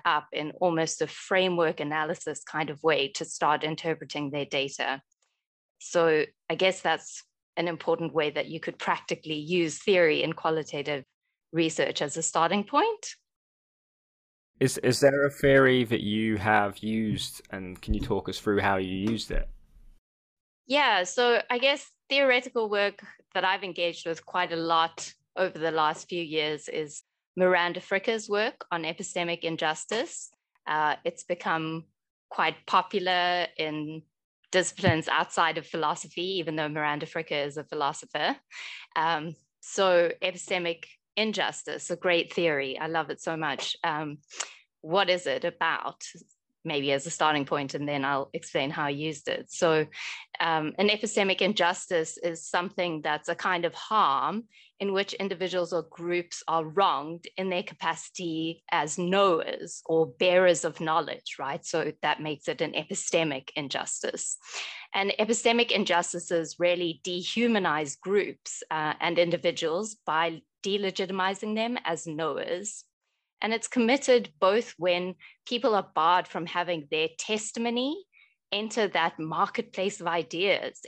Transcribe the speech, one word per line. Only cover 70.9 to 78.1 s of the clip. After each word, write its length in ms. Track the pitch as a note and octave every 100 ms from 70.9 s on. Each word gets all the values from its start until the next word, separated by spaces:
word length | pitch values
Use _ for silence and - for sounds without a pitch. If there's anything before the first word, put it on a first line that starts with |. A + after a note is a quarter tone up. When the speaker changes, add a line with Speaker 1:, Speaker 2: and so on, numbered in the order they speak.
| F#3 F#3 F#3+ F#3+ G3 G#3+ G#3+
Speaker 1:
them 220 | A3+ B3
as 220 | - E3 E3
knowers. 800 | D3+ D#3+ - - F3+ G#3+ - - _ _ _ _ _
And 120 | G#3
it's 140 | A3+ -
committed 640 | B3+ A3+ C#4 C4+ B3 G3 _
both 340 | F#3+ G#3+ A3 -
when 380 | F3+ F3 F3+ F3 - - -
people 280 | A#3+ B3 G3+
are 140 | - -
barred 320 | E3 F3+ E3+
from 180 | F3+ E3+
having 420 | F3 E3+ E3 D3
their 200 | D#3 D#3+ -
testimony 880 | - G#3+ G#3+ - A#3 A#3 C4+ F#4+ -